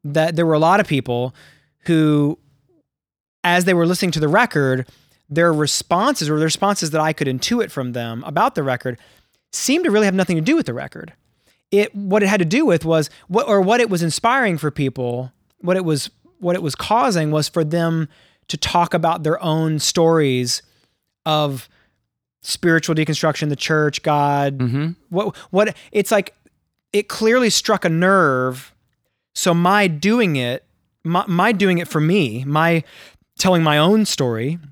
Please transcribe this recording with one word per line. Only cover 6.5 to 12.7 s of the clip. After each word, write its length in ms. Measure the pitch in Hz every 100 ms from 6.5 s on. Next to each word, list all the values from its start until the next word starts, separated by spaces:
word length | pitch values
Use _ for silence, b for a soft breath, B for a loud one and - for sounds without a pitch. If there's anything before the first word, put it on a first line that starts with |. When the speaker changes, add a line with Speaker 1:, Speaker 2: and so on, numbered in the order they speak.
| - 196 202 160
Speaker 1:
that 100 | 156
I 120 | 156
could 140 | 160 139
intuit 440 | 131 - 233 196
from 220 | - 127
them 300 | 120 117 113 -
about 260 | 147 240
the 80 | 190
record, 380 | 135 123 127 123 b b b b _
seemed 340 | - - 302 339
to 60 |
really 140 | 214 202
have 80 | 190
nothing 200 | 185 165
to 40 |
do 120 | 160 320
with 120 | 185
the 60 |
record. 400 | 120 139 - - _ _ _ _ _ _
It, 220 | 202 208 202
what 260 | 196 214
it 60 | 196
had 120 | 208
to 60 | 165
do 180 | 233
with 220 | 311